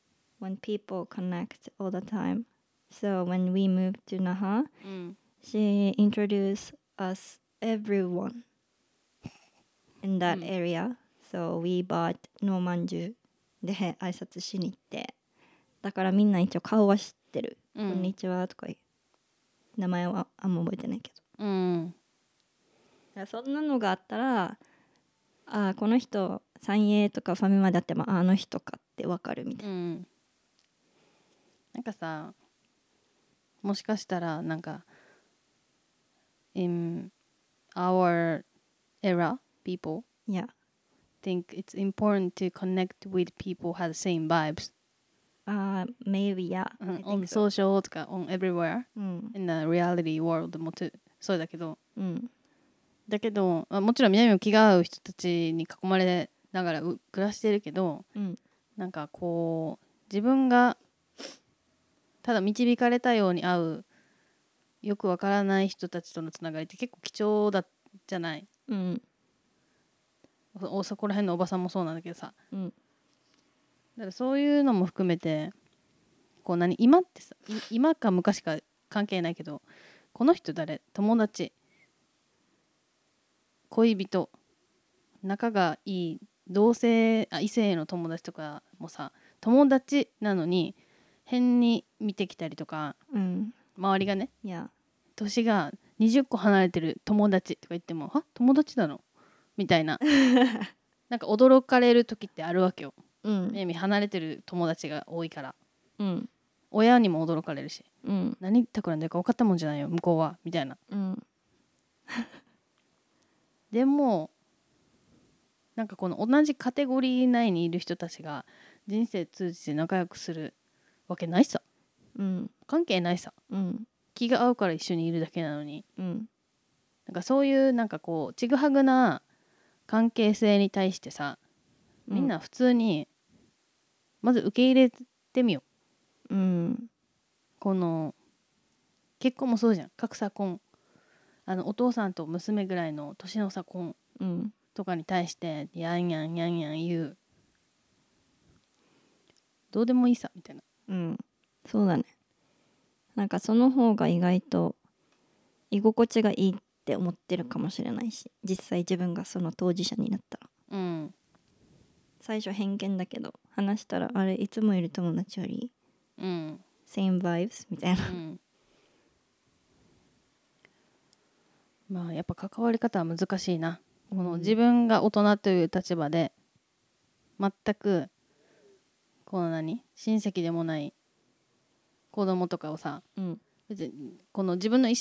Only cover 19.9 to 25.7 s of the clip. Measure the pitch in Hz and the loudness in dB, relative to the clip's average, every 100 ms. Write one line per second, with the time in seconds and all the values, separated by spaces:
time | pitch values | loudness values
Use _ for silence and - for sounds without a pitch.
19.9 | 180 175 190 - _ 190 170 170 190 - | -2 -2 -4 -6 _ -2 -2 -2 -4 -6
20.9 | 226 - _ _ - 208 190 180 175 165 | -8 -10 _ _ -8 -4 0 0 0 -4
21.9 | - _ _ _ _ _ _ _ _ _ | -10 _ _ _ _ _ _ _ _ _
22.9 | _ _ 196 196 226 254 285 302 262 208 | _ _ -16 -12 -10 -6 -2 0 0 0
23.9 | 185 - 214 262 233 175 - _ _ _ | -2 -4 -4 0 0 0 -6 _ _ _
24.9 | _ _ _ _ _ - 214 196 | _ _ _ _ _ -8 -2 -2